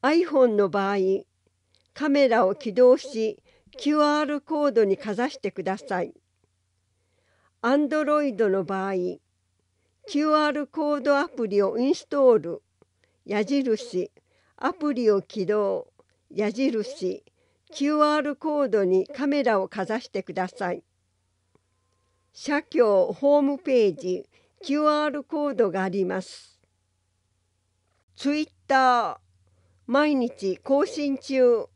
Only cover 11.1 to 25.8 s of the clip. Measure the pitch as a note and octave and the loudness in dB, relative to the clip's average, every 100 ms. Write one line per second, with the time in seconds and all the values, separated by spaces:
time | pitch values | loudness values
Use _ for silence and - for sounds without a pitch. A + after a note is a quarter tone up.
11.1 | C#4 D#4+ - A3+ G3+ G3 - B3+ - - | 0 0 -4 -2 0 0 0 0 -2 -4
12.1 | C#4+ C4 A3 D#3+ E3 _ _ _ _ _ | 4 6 6 2 -12 _ _ _ _ _
13.1 | _ - G#3 G#3 C#4 C4 A3 - F3+ - | _ -6 -4 0 0 0 -2 -2 -6 -6
14.1 | _ _ _ _ _ C4+ D#4 D4+ B3 A#3 | _ _ _ _ _ -6 -4 -4 0 2
15.1 | G3+ F#3+ G#3+ F3 G#3 G3+ F#3 - _ _ | 2 0 -8 -2 -2 0 -4 -8 _ _
16.1 | _ _ - G#3 G#3 C4+ A3+ G#3+ C#4 F#3 | _ _ -4 -4 0 -2 -2 -6 -6 -6
17.1 | F#3+ _ _ _ _ _ - C#4 D4+ D4+ | -8 _ _ _ _ _ -4 -2 2 2
18.1 | D4+ C#4+ C#4 D#4 D4 C4+ G#3+ F#3+ F#3 F#3 | 2 -2 -6 -4 -2 0 0 2 0 0
19.1 | D4 C#4 C#4+ B3+ G#3 F#3+ - F#3+ A3 - | -4 -2 0 0 0 -2 -6 -6 -6 -6
20.1 | G3+ - F3+ F#3 - F#3 D#4 _ _ _ | -10 -8 -6 -6 -6 -6 -6 _ _ _
21.1 | _ _ _ _ _ _ _ _ _ _ | _ _ _ _ _ _ _ _ _ _
22.1 | _ _ - - D4 D4 D#4 G#3+ G3+ - | _ _ -14 -4 -4 -4 2 4 4 2
23.1 | G3 C#4 D4 C#4 C#4 - B3+ G#3 D3+ F3+ | 0 2 4 2 -2 0 2 2 0 -6
24.1 | F3+ - _ _ _ F4+ C#4+ D4+ D4+ D4+ | -6 -8 _ _ _ -4 0 2 2 -2
25.1 | C#4+ C4+ D#4 D4 A#3+ G#3+ F3+ | -6 -8 -4 -4 0 0 0